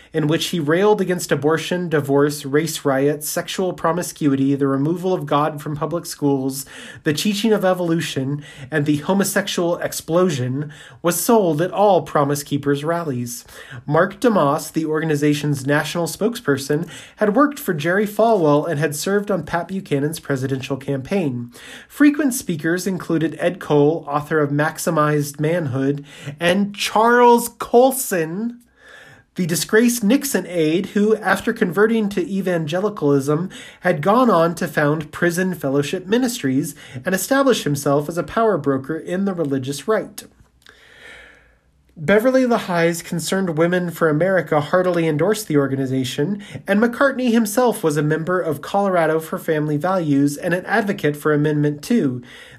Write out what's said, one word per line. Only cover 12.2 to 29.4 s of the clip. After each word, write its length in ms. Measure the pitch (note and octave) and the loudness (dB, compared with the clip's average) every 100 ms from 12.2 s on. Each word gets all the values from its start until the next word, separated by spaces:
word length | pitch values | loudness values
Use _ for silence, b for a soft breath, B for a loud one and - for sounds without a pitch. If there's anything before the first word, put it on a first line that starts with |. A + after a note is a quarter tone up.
| C#3+ C#3+ | 2 0
Keepers 400 | - C#3+ C#3 C#3+ | -2 -2 0 -2
rallies. 600 | D3+ E3+ E3 B2 A#2+ - - B B B2+ - | -2 -4 -2 -4 -6 -10 -16 B B -12 0
Mark 340 | D3+ F#3+ - | 2 2 2
DeMoss, 520 | B3 G3 C#3+ D#3 - | 2 4 2 0 -2
the 140 | D#3+ D#3 | -4 -2
organization's 800 | D#3 D#3+ D3 D3+ D3 D3 C3+ | -2 0 2 2 2 0 -2
national 420 | C3 D3 D#3 F3 E3 | 0 0 0 -4 -4
spokesperson, 840 | - G#3 A#3 - C3+ - D3+ E3+ B B B | -2 -4 -2 -2 -2 0 -4 -4 B B B
had 200 | G#3 G#3 | 0 4
worked 240 | D4 C#4+ | 2 0
for 140 | - | -6
Jerry 320 | D#3+ D#3+ F#3+ G3+ | -2 0 0 0
Falwell 600 | - A3+ G#3+ D#3 D3 D#3+ | 2 4 4 4 2 2
and 120 | D3 | -2
had 160 | D#3 D3 | -2 -2
served 340 | - G3+ G#3 | -2 -2 0
on 140 | G3 | -4
Pat 240 | - E3+ E3+ | -2 -4 -4
Buchanan's 500 | F#3+ - C#3 D3 E3 | -8 -2 -2 -2 -4
presidential 580 | - C3+ C3 C3+ C3 C3+ | -4 -4 -2 -4 -4 -8
campaign. 760 | - C#3 A#2 G3 D#3 A#2+ A#2+ B B B B | -4 -6 -2 -2 -2 -4 -10 B B B B
Frequent 460 | - D4 D4 D4 | 2 4 4 0
speakers 540 | - - D#3+ D#3+ F3+ G3 | -2 -4 -2 -2 -2 -2
included 480 | F3+ - E3 D#3+ - | -4 -2 0 0 -2
Ed 220 | E3 F3+ | -4 -4
Cole, 440 | - D3 C#3+ E3 E3 | 2 4 4 2 -2
author 320 | D3 D3 D#3+ | -4 0 0
of 100 | C#3+ | 2
Maximized 880 | D3 D#3 D#3+ - D#3+ D3+ D3+ C#3+ - | 0 0 -2 -2 2 2 2 -2 -2
Manhood, 640 | D3+ F3 D3+ B2+ C3+ C#3+ B B B D3 | -2 0 -2 -2 0 -2 B B B -2
and 340 | E3+ F#3+ G3+ | 0 2 0
Charles 760 | - - G#3 A#3 A#3+ A#3+ A#3 A#3 - | -2 -2 2 4 6 8 6 2 -10
Colson, 1000 | - A#3+ C4 B3+ - F#3 D#3+ F3+ A#3 A#3+ _ B B B B B B | 2 4 4 2 -2 -2 -2 -4 -6 -8 _ B B B B B B
the 100 | - | -6